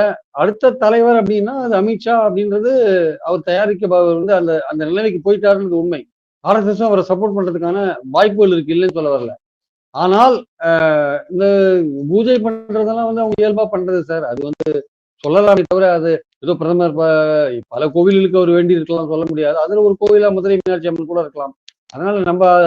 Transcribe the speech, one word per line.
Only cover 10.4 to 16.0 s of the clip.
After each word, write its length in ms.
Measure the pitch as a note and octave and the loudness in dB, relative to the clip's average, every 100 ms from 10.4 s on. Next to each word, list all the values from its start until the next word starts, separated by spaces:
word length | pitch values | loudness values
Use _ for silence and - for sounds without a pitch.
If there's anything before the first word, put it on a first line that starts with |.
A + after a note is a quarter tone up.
| - _ | -4 _
அஹ், 540 | E3 E3 D#3+ D3+ D3 C#3+ - | -2 2 2 0 0 -4 -6
இந்த 140 | F3+ G3 G3 F#3+ F#3 D#3 C#3 C#3+ | -2 2 2 2 2 0 -4 -2
பூஜை 280 | F#3+ A3+ B3 | 0 2 0
பண்றதெல்லாம் 720 | A3 A3+ A3 G#3+ G#3+ A3+ A3+ | 0 -6 -6 -4 -2 -2 -4
வந்து 140 | A3+ | -2
அவங்க 120 | A3+ G#3 | -2 0
இயல்பா 260 | G#3+ G#3 A3 | 0 0 -2
பண்றது 280 | G3 F#3 F#3 | -4 -2 -4
சார். 240 | D3+ E3 | -4 -6
அது 160 | C#3 B2 | -6 -6
வந்து 280 | C#3+ D3+ D#3 D3 - _ _ _ | -8 -6 -4 -4 -8 _ _ _
சொல்லலாமே 400 | - F3 G3+ F#3+ F3 | 0 2 4 4 2
தவிர 260 | F#3 F#3+ | 2 2
அது 180 | E3+ | 2